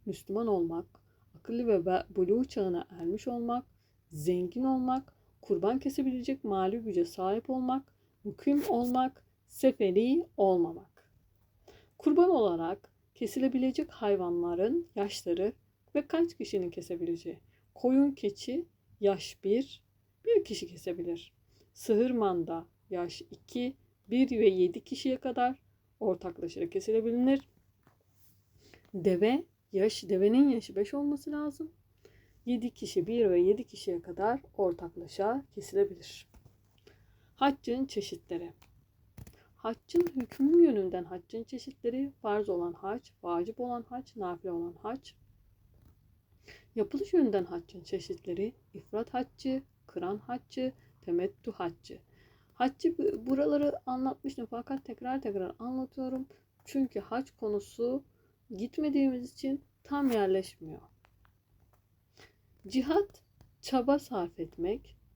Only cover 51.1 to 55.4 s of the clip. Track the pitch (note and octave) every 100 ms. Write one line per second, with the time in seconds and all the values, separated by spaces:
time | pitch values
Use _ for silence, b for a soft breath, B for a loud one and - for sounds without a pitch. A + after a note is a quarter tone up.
51.1 | F3 F#3+ - - - F3 E3+ - - _
52.1 | b b b b _ B3+ C4+ E4+ E4+ -
53.1 | - A#3 C4+ D4 D4 D4 - - B3+ C4
54.1 | - C#4 C4+ A#3 A#3 A#3+ C#4 - A3+ B3
55.1 | C4 B3+ G3+